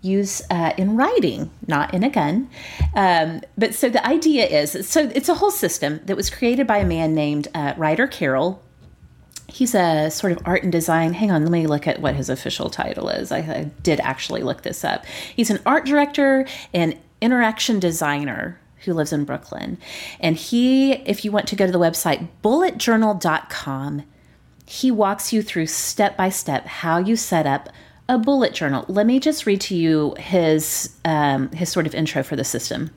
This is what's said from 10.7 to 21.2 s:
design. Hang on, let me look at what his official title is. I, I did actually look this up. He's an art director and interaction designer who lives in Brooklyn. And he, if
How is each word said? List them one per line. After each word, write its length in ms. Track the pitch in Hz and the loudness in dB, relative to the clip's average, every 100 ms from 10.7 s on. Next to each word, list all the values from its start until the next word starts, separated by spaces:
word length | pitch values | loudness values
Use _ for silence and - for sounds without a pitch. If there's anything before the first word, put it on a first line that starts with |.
design. 420 | 170 160 160 165 | 0 2 2 2
Hang 180 | 170 214 | 0 2
on, 120 | 170 | 2
let 80 | 156 | 2
me 160 | 170 160 | 2 2
look 200 | 147 160 | 0 0
at 140 | - | -2
what 140 | 147 139 | -2 -2
his 140 | 127 | -2
official 400 | 131 131 - - | -4 -4 -6 -6
title 400 | - - - - | -4 -6 -4 -4
is. 220 | - - | -4 -4
I, 60 | - | -6
I 240 | 156 - 147 - | -4 -6 -8 -4
did 160 | - 147 | 0 2
actually 400 | - 135 - - | 0 -4 -6 -6
look 220 | - - | -4 -6
this 200 | - - | -6 -6
up. 220 | - - - - - - | -4 -6 -8 -14 -10 -2
He's 160 | 226 | 0
an 80 | 196 - | 0 2
art 200 | 294 269 | 2 2
director 600 | 294 285 285 277 269 269 - - | 2 2 2 4 4 0 -8 -6
and 240 | 180 165 - - _ | 0 0 -2 -12 _
interaction 580 | 226 247 226 220 - 220 | 0 2 2 0 0 2
designer 800 | 180 165 151 143 147 104 - 175 _ _ | 0 0 -2 -2 -4 -6 -8 -10 _ _
who 120 | - | -4
lives 180 | 165 151 | -2 0
in 140 | 151 143 | -2 -2
Brooklyn. 500 | 143 - - - - - - - - | -6 -8 -12 -10 -12 -12 -14 -14 -6
And 160 | 170 165 | -2 -2
he, 560 | - 233 247 262 269 | -2 2 4 4 4
if 320 | 269 - 233 | 2 -2 -4